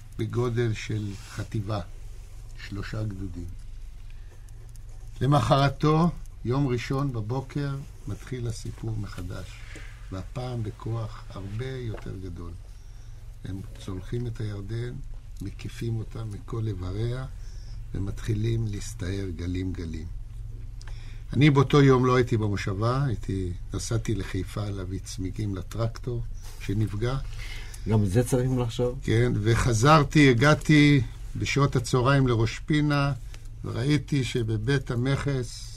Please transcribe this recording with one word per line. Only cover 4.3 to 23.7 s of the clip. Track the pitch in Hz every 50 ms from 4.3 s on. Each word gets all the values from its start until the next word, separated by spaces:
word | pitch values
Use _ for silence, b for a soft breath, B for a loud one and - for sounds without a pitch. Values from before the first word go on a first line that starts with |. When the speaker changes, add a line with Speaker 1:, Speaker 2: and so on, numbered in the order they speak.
| b b b b b b b - - - - - - - - - - -
Speaker 1:
למחרתו, | 120 135 147 143 113 - 151 135 139 139 139 - - 151 156 156 170 170 - - - - - - -
יום | 113 123 139 143
ראשון | 127 123 117 117 - 135 135 143 139 123
בבוקר, | 113 104 107 123 135 135 - - 147 143 143 139 135 143 - - - -
מתחיל | - 101 - - - 131 127 117
הסיפור | 117 110 - - 113 - - - 113 110
מחדש, | 110 101 - - - 90 90 - 98 90 - - - B B B B B B B B B -
והפעם | 95 95 92 - - 127 127 127 123 120 107
בכוח | 104 107 - - 113 113 117 110 107 - - - -
הרבה | - 98 95 98 104 110 131
יותר | 131 131 127 123 113 110 - - 110 104 95 92
גדול. | 90 85 87 85 85 87 87 - b b b b b b b b b b b b b b - -
הם | - 95 95 92 - - -
צולחים | - - 95 92 - - 120 120 123
את | 120 113 -
הירדן, | 110 104 104 101 101 101 110 113 120 123 131 131 - - - - - - - -
מקיפים | 98 98 - - - 107 - - 120 117 113
אותה | 113 104 - - 110 110
מכל | 110 101 92 - - 123 113 110
איבריה, | 110 98 90 90 90 92 104 117 120 123 131 131 135 B B B B B B B B B B B - 92
ומתחילים | 90 98 101 107 - - 113 107 104 110 113 117 113 113
להסתער | 107 107 104 - - - - - 87 98 98 98 92 82
גלים | 80 87 90 90 92 92 92 85
גלים. | 87 85 80 80 80 80 82 - - - - - - - - - - - - - - B B B B B B B B B - -
אני | 117 143 156
באותו | 139 139 135 - - 147
יום | 139 135 131 127 127
לא | 127 123
הייתי | 127 120 117 120
במושבה, | 107 110 104 101 92 - 107 98 95 113 117 127 139 143
הייתי, | 135 104 - - - 98 92 92 90 85 - - -